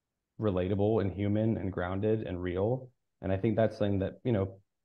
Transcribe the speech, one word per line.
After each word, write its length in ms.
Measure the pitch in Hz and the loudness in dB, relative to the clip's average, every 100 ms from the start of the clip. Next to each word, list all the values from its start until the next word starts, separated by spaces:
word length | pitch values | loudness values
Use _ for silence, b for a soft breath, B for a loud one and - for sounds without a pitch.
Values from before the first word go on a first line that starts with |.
| _ _ _ - | _ _ _ -4
relatable 600 | 107 92 92 98 104 113 | 0 0 0 2 2 2
and 120 | 95 | 0
human 440 | 90 104 104 110 95 | 0 0 2 2 0
and 160 | 95 | -2
grounded 500 | 92 87 98 107 110 | -4 -4 -2 0 0
and 200 | 98 87 | -2 -6
real. 480 | 90 87 107 131 131 _ _ - | -4 0 0 -2 -6 _ _ -8
And 100 | 95 | -2
I 40 | 98 | 0
think 200 | 113 107 | 2 2
that's 220 | 110 - | 2 2
something 220 | 104 98 | 0 0
that, 200 | 95 - | -2 -4
you 80 | 127 | 0
know, 240 | 107 95 - _ _ | 0 0 -6 _ _